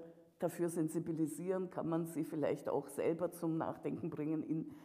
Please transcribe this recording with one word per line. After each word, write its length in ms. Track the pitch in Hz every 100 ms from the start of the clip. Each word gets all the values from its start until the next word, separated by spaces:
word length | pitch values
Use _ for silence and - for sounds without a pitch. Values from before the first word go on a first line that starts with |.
| - - - -
dafür 300 | 170 170 170
sensibilisieren, 1000 | 170 156 170 165 156 156 151 175 185 185
kann 180 | - 160
man 180 | 165 165
sie 180 | 170
vielleicht 440 | 156 160 135 156 -
auch 200 | 139 143
selber 420 | - 117 165 170
zum 260 | - 170 160
Nachdenken 520 | 139 - 151 - 165
bringen, 320 | 151 151 160
in 280 | - 160 - -